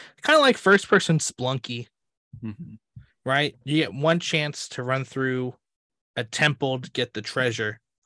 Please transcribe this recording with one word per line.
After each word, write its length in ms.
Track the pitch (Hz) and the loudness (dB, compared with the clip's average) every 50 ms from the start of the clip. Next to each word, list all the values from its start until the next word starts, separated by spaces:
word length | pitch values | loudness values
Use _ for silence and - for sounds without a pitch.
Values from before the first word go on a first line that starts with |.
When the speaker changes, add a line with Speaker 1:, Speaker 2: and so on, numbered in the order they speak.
| - - _ _ - | -20 -20 _ _ 0
Speaker 1:
kinda 160 | - 302 311 | 4 4 6
like 180 | 277 262 226 - | 6 6 4 4
first-person 640 | - 190 202 196 - - 214 185 - - 165 151 | 4 6 6 6 6 6 4 4 4 4 2 2
Splunky, 680 | - - - - 123 127 131 127 - - 123 117 117 - _ _ _ _ _ _ _ _ - 110 113 | 0 -2 -6 -4 -4 -4 -4 -4 -6 -8 -10 -10 -10 -12 _ _ _ _ _ _ _ _ -18 -12 -12
Speaker 2:
Mm-hmm. 320 | 110 104 - - 107 110 110 _ _ - - - _ _ _ - | -10 -10 -12 -14 -18 -18 -20 _ _ -20 -20 -20 _ _ _ -4
Speaker 1:
right? 300 | 127 135 143 147 143 - _ - | -2 0 0 0 -2 -4 _ -6
You 120 | 135 151 156 | -2 0 0
get 160 | 151 101 95 | 0 0 -2
one 260 | 135 143 160 170 175 | 0 2 2 2 2
chance 500 | - - 170 156 151 147 143 - - - | 0 -2 -2 -2 -2 -2 -6 -10 -12 -12
to 140 | - - 127 | -10 -8 -4
run 200 | 127 131 135 131 | -2 -2 -2 -2
through 520 | - - 135 131 131 127 127 127 127 127 _ _ _ _ _ _ _ _ _ _ _ - | -4 -6 -4 -2 -2 -2 -2 -4 -6 -8 _ _ _ _ _ _ _ _ _ _ _ -8
a 80 | 127 117 | -8 -8
temple 560 | 107 - - 156 151 139 - 143 135 131 127 | -6 -2 0 0 0 0 0 -2 -2 -2 -4
to 100 | 131 - | -6 -8
get 220 | - 131 123 - - | -6 -6 -6 -6 -6
the 80 | 107 | -10
treasure 580 | 104 - - 131 127 123 113 113 110 107 107 - _ _ _ _ _ | -10 -6 -4 -2 -2 0 -2 -2 -4 -6 -6 -8 _ _ _ _ _